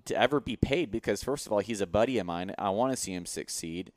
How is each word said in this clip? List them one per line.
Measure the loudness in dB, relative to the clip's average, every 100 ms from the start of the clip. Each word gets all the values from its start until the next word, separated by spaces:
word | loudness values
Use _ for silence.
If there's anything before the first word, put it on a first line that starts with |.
| -4
to | 2
ever | 4 4
be | 0 0
paid | 2 2 0
because, | -2 0 0
first | -2 -4 0
of |
all, | 0
he's | 2 -2
a | 0
buddy | 2 4 2
of | 0
mine. | -4 -4 -2
I | 0
wanna | 2 0 0
see | -4
him | -6 -6
succeed, | -8 -6 -8 -6 -8 -8